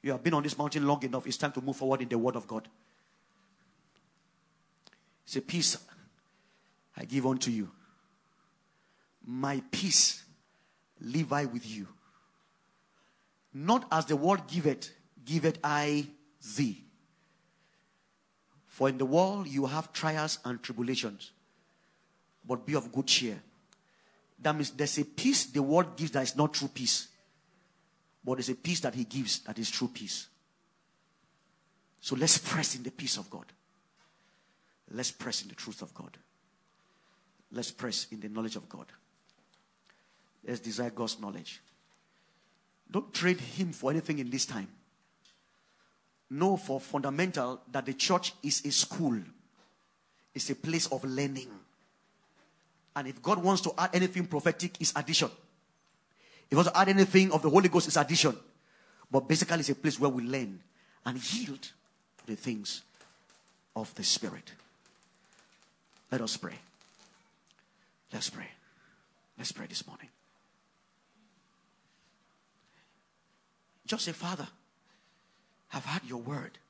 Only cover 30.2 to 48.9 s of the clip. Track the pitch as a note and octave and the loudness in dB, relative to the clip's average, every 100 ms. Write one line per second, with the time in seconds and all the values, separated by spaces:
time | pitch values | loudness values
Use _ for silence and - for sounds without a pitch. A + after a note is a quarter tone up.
30.2 | - _ _ _ _ _ _ _ _ _ | -10 _ _ _ _ _ _ _ _ _
31.2 | _ _ _ _ _ _ _ _ - C3 | _ _ _ _ _ _ _ _ -6 0
32.2 | D#3+ - - D#3 C#3+ B2+ B2 - C3 - | 6 4 4 -2 -2 -4 -8 -8 -4 -4
33.2 | F#2+ - - _ _ _ _ _ _ _ | -6 -16 -18 _ _ _ _ _ _ _
34.2 | _ _ _ _ _ _ - A2+ B2+ - | _ _ _ _ _ _ -14 -6 -6 -6
35.2 | B2+ - G2+ - - G#2 - - - - | -6 -6 -8 -14 -14 -12 -14 -14 -18 -20
36.2 | _ _ _ _ _ _ _ _ _ _ | _ _ _ _ _ _ _ _ _ _
37.2 | _ _ _ A#2 A#2 - B2 G#2 - A2+ | _ _ _ -8 -8 -8 -6 -6 -6 -10
38.2 | G#2+ G#2+ A2+ A2 - - - - _ _ | -10 -6 -6 -8 -12 -18 -18 -20 _ _
39.2 | _ _ _ _ _ _ _ _ _ _ | _ _ _ _ _ _ _ _ _ _
40.2 | _ _ - A#2+ A2+ G#2+ A#2+ A2 A2+ - | _ _ -8 -8 -6 -4 -6 -4 -6 -6
41.2 | G#2 G2 - - _ _ _ _ _ _ | -8 -10 -14 -18 _ _ _ _ _ _
42.2 | _ _ _ _ _ _ _ G3 - - | _ _ _ _ _ _ _ -4 -4 0
43.2 | F3 F3+ B2 - F3+ - C3+ D#3+ D#3 D3+ | 2 2 -2 -4 -4 -2 0 0 -2 -4
44.2 | B2 B2+ - A#2 F#2+ - _ _ _ _ | -2 -2 -2 -4 -8 -14 _ _ _ _
45.2 | - _ _ _ _ _ _ _ _ _ | -20 _ _ _ _ _ _ _ _ _
46.2 | _ C#3 F#3+ F#3+ - C3+ - D3+ D3 C#3 | _ 2 2 2 0 -4 -2 -2 -2 0
47.2 | F#3 D3+ B2 B2+ - C3+ B2+ C3+ - F3+ | 0 0 -2 -4 -6 -4 -4 -2 2 2
48.2 | F3+ - C#3+ - D3 C3+ - | 2 -6 -2 -2 2 0 0